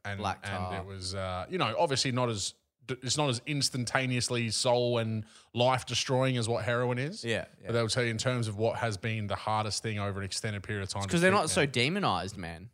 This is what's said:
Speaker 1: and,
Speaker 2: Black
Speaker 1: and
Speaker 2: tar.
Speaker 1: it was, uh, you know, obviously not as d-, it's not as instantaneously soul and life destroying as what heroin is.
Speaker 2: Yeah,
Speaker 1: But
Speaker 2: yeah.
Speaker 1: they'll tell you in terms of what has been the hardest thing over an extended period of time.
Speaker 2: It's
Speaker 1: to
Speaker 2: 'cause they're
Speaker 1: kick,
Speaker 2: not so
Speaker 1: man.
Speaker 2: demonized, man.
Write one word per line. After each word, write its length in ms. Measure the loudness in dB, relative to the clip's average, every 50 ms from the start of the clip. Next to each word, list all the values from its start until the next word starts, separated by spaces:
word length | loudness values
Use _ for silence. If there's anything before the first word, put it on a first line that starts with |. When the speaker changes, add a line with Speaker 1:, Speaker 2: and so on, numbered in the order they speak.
| -8
Speaker 1:
and, 140 | -8 -4 -2
Speaker 2:
Black 220 | -2 -2 -2 -4
Speaker 1:
and 100 | -6 -6
Speaker 2:
tar. 240 | -4 -4 -4 -4 -4 -6
Speaker 1:
it 60 | -8
was, 280 | -8 -10 -8 -8 -6 -6
uh, 320 | -4 -4 -4 -4 -6 -6 -4
you 100 | -2 0
know, 160 | 0 0 2 2
obviously 340 | 2 2 2 2 2 2
not 160 | 2 2 2 0
as 260 | 0 -2 -4 -6 -8 _ _ _ _ _ -8
d-, 100 | -8 -8 -4
it's 140 | -4 -2 0
not 120 | 2 2 2
as 120 | 0 0 -2
instantaneously 1040 | -4 -2 0 0 0 0 -2 -2 0 0 0 2 2 0 0 0 0 0 -2 -2 0
soul 480 | 0 0 2 4 4 4 4 4 2 2
and 260 | 2 0 -2 -4 -4 -8 -12 -20 -18 _
life 340 | 0 4 4 4 4 4 0
destroying 500 | -2 -2 0 0 2 2 2 4 2 2
as 120 | 2 0 0
what 160 | 0 0 0
heroin 340 | 0 0 2 2 0 0 0
is. 260 | -2 -4 -6 -6 -2
Speaker 2:
Yeah, 200 | -2 0 -2 -2 -6 -12 -12
Speaker 1:
But 60 | -6
Speaker 2:
yeah. 60 | -2
Speaker 1:
they'll 160 | 0 0 2 2
tell 160 | 2 2 2
you 60 | 2
in 80 | 0 0
terms 300 | 0 0 0 0 0 -2
of 80 | -2
what 200 | 0 0 0 0 0
has 180 | -2 -2 -2
been 300 | -2 -4 -4 -2 -2 -2
the 100 | -2 -4
hardest 460 | -4 -2 0 0 0 0 0 -2 -4
thing 160 | -4 -4 -2 -2
over 200 | -2 -2 -2 -4
an 40 | -6
extended 380 | -6 -6 -4 -4 -4 -4 -4
period 200 | -4 -4 -4 -4
of 60 | -4 -4
time. 120 | -4 -4
Speaker 2:
It's 40 | -2 0
Speaker 1:
to 40 |
Speaker 2:
'cause 80 | 2 4
they're 100 | 6 6
Speaker 1:
kick, 100 | 6 4
Speaker 2:
not 100 | 4 2
so 120 | 2 2
Speaker 1:
man. 80 | 2 4
Speaker 2:
demonized, 680 | 4 2 2 2 2 2 2 2 2 0 -2 -4 -6
man. 340 | -6 -8 -8 -8 -10 -14 -18